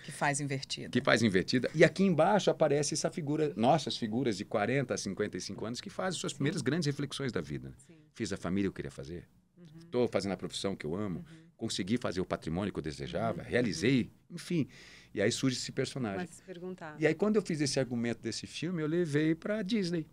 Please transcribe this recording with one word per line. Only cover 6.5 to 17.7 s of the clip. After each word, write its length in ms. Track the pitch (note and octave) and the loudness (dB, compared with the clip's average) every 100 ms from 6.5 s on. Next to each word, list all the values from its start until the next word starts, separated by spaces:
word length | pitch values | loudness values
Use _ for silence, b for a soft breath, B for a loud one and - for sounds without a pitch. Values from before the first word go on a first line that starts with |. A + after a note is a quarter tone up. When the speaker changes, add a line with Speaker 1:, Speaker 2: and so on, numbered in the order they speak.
| C#3 | 0
Speaker 2:
grandes 240 | B2 D#3+ D3 | -2 0 0
reflexões 440 | C#3 D3 - C#3 | -2 -6 -4 -4
da 100 | G2+ | -4
vida. 320 | D2 C#2+ C2 C2 - | -4 -6 -8 -14 -20
Speaker 3:
Sim. 80 | - _ - | -20 _ -8
Speaker 2:
Fiz 160 | G#2+ | -6
a 40 | F#2 | -4
família 260 | F2+ F#2+ G2 | -2 0 0
que 0 | |
eu 40 | - | -2
queria 160 | C#2+ | -8
fazer. 360 | - C#2+ E2+ - _ _ _ | -10 -10 -12 -14 _ _ _
Speaker 3:
Uhum. 80 | - - - | -20 -20 -4
Speaker 2:
Tô 160 | B2 A#2+ | 2 2
fazendo 240 | G#2+ F#2+ | 2 0
a 60 | F#2 | -2
profissão 380 | F2 - G2 F#2+ | -4 -4 -4 -2
que 100 | D2+ | -4
eu 100 | F2 | -2
amo. 240 | G#2+ E3+ | -2 -4
Speaker 3:
Uhum. 300 | F3 - - - | -8 -16 -20 -8
Speaker 2:
Consegui 400 | A2+ - F#2 A#2+ | -6 -4 0 0
fazer 240 | G2+ F#2 | 0 -2
o 40 | F2 | -2
patrimônio 460 | F2 - E2 G2+ | -4 -2 -2 -2
que 80 | - | -4
eu 40 | |
desejava. 580 | D#2 C#2 C2+ D2+ A2+ G#2+ | -6 -6 -6 -4 -2 -4
Speaker 3:
Uhum. 60 | - | -2
Speaker 2:
Realizei. 600 | A2+ B2 D#2 G2+ C3+ G#2 - _ | 0 0 0 2 2 0 -6 _
Enfim. 340 | E3+ - F3 B2+ B B B B | -16 -4 -2 -2 B B B B
E 80 | - | 0
aí 100 | G2+ | 2
surge 260 | A#2+ C3+ B2 | 2 0 0
esse 140 | - | -4
personagem. 480 | - B2+ C#3 A#2 F#2+ | -4 -4 -4 -4 -4
Speaker 3:
Mas 100 | - | -6
se 140 | - | -10
perguntar. 520 | - F3 F#3 F#3 D#3+ D3+ | -16 -12 -12 -10 -12 2
Speaker 2:
E 60 | D#3 | 2
aí, 60 | D#3 | 4
quando 200 | G#3+ G#3+ | 4 4
eu 60 | |
fiz 180 | F#3+ D#3 | 2 0
esse 180 | C#3+ | 2